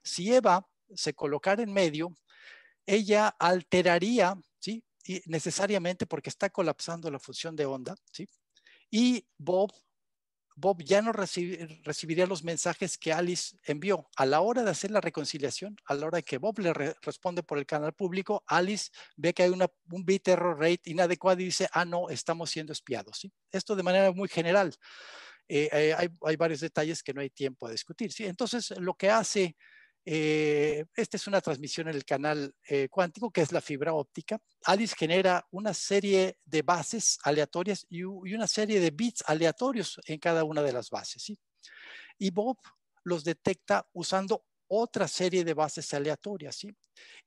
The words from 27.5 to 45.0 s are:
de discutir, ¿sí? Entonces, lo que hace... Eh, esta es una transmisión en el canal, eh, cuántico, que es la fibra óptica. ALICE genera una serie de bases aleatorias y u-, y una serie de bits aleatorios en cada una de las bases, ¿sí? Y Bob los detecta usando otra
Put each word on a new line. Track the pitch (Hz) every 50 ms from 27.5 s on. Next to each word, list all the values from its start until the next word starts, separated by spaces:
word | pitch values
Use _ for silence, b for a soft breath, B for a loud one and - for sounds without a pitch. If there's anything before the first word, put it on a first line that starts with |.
| 127 _ -
de | 117 113
discutir, | 110 - - 165 - 233 185 -
¿sí? | - 220
Entonces, | 190 180 - 254 202 240 240 202 - 202
lo | 190 175 185 180
que | - 190 196
hace... | 214 226 202 - - 208 185 175 - b b b b b b b b _ _
Eh, | 180 151 160 156 151 156 151 151 151 151 147 147 151 151 147 156 - _
esta | - 226 - -
es | 196 -
una | 202 196 185
transmisión | - 165 147 131 147 139 - 170 165
en | 160 156
el | 139 -
canal, | - 147 135 143 151 151 151 143 139 - _ _
eh, | - 147 139 139 131
cuántico, | - 190 180 165 - 208 233 220
que | - 185
es | 160 143
la | 170 156
fibra | - - 151 131 147 165 160
óptica. | 151 139 - _ - - - 214 220 - _ _ _ -
ALICE | - 185 202 233 - -
genera | - 165 156 170 190 185 185 180 175 - _
una | - 190 208 214 170
serie | - - - 196 202 196 202 196 190 185 185 185 _ _
de | - 139 156 143
bases | 151 180 - - - - 220 - - - -
aleatorias | - 147 151 147 147 - - 170 185 208 196 - -
y | _ 175 170 180
u-, | 190 196 185 185
y | 185 208
una | 226 220
serie | - - 214 214 208 214 196
de | 175 165
bits | 147 147 233 240 - - -
aleatorios | - 151 156 165 160 - - 247 269 262 226 170 - - - -
en | - 156
cada | 151 - 170 170 165 160
una | 151 151 147 147
de | 139 123
las | 123 117 -
bases, | 113 - - - - 123
¿sí? | - - 208 - _ _ _ B B B B B B B B B B B B
Y | _ 196 196
Bob | 175 202 214 247 247 - _ - _ _ _ _ _ _ _
los | 175 175 165 143
detecta | 170 160 - _ 202 185 - _ - 202 196 - _ _
usando | 175 165 - 190 190 196 185 220 - - _ _ _ _
otra | _ 185 220 233 233 - 220